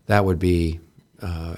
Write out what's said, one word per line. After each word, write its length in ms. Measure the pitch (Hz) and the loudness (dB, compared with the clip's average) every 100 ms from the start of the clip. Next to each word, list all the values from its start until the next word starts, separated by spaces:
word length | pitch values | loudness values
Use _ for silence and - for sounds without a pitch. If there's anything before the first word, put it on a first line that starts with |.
| - | 0
that 180 | 104 | 2
would 160 | 98 87 | 2 2
be 400 | 90 87 82 80 - _ _ - 92 | 2 2 0 -4 -12 _ _ -14 -10
uh, 300 | 82 82 | -8 -8